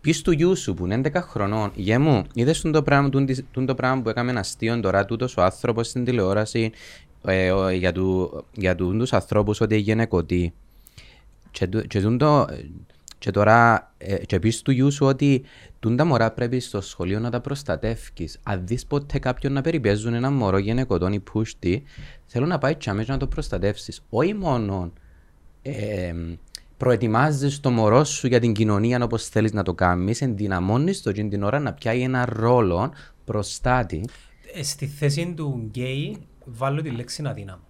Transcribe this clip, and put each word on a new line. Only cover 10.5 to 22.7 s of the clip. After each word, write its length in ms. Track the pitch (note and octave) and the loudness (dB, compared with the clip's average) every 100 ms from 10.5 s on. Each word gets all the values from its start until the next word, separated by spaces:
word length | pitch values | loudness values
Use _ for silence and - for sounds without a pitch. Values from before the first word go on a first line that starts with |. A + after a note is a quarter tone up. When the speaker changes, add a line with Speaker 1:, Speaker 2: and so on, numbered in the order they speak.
| - - - - - - - - _ - | -4 -20 -20 -20 -20 -20 -20 -20 _ -20
Speaker 1:
Και 160 | - F#2 | -6 -2
του, 200 | G#2+ - | -2 -2
και 140 | G#2+ | 0
τούν 180 | G2+ A#2+ | 2 4
το, 280 | D3+ D3 - C2+ C#2+ - - - - - | 4 4 2 -4 -12 -16 -20 -20 -20 -10
και 120 | - | -2
τώρα, 600 | G2 G#2 A2+ A#2 A2 - _ | 2 6 8 8 4 0 _
ε, 180 | F#2+ G2 | -6 -6
και 220 | - F#2+ | -2 0
πεις 240 | A2 A2+ | 0 0
του 80 | - | 0
γιού 220 | B2+ C#3 | 2 2
σου 140 | C#3+ C#3 | 4 2
ότι 360 | C3+ C#3+ C3 C#3 - - - | 4 4 2 0 -20 -20 -6
τούν 160 | A2 B2 | -2 2
τα 80 | |
μωρά 260 | E3 B2 A2+ | 2 4 2
πρέπει 300 | - A#2+ B2+ | 0 -2 -2
στο 200 | - G#2 | -4 -6
σχολείο 380 | F#2 - F2+ G2+ | -8 -6 -4 -2
να 120 | A#2+ | -2
τα 100 | A#2+ | -4
προστατεύκεις. 1000 | B2 C#3 - D#2+ A2 A2+ - - D#2+ - | -6 -8 -4 -4 -2 -4 -10 -10 -12 -10
Αν 240 | - G2 F2+ | -6 -6 -4
δεις 200 | - - | -6 -2
ποτέ 320 | C#3+ C#3+ C3+ | -4 -2 -4
κάποιον 340 | B2+ B2 C#3 | -2 -4 -2
να 80 | C#3 | -2
περιπέζουν 540 | D#3 E3 G#2+ G#2 A2+ | 0 0 2 0 0
ένα 160 | A#2 C3 | -2 0
μωρό 280 | C#3 G#2 F#2+ | 2 2 2
γυναικοτόν 540 | G2 A2+ - F2+ F2+ | 0 -2 0 0 0
ή 80 | G2+ | -2
πούστη, 640 | F#2+ A2 A2 - F2 G2 C#3+ - - - - | -4 -4 -4 -4 -2 -2 -4 -18 -18 -18 -8
θέλω 200 | A#2+ D3 | -2 -2
να 120 | E3+ | 0
πάει 180 | C3+ | 0